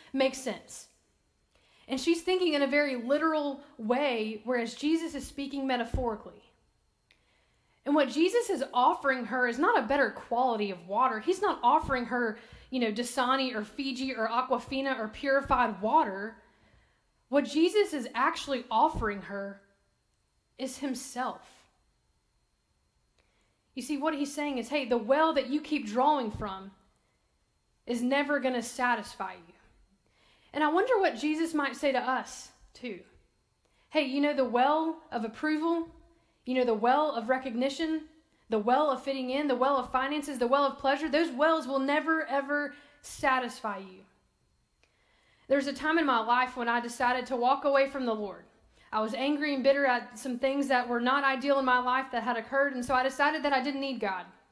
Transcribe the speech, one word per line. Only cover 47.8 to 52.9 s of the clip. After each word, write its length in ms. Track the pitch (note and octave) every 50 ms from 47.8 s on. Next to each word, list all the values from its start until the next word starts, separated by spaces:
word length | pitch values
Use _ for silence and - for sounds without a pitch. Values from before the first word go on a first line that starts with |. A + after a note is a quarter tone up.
| C#4 C4+
from 180 | C#4 C#4 C4
the 80 | A#3 A3
Lord. 300 | G#3+ G#3 G3 F3+ - - - _ _ _ _ _ _ _ - -
I 80 | G#3+
was 120 | A3 A3 -
angry 380 | A3+ C4 C#4+ D4+ C#4+ D4+ D4 C#4+
and 100 | C4 A#3
bitter 200 | C#4 C4+ C#4 C#4+
at 360 | C4 B3 A#3+ A#3 - - -
some 180 | - C4+ A#3+ A#3+
things 300 | - C4 C#4 C#4+ C4+ B3
that 180 | C4+ B3 B3
were 140 | A#3+ A#3+ A#3
not 240 | A#3+ B3+ C4+ C#4+ C#4
ideal 340 | C4+ C4 B3+ C4+ C#4+ C#4 C#4
in 60 | C4+
my 140 | B3+ B3 B3
life 340 | B3 B3 B3 C4 C4 C4 -
that 100 | A#3 G#3+
had 140 | B3 A#3
occurred, 380 | A3+ A3 - C4+ C4+ C#4 C#4+ C4
and 100 | B3 A#3+
so 100 | B3+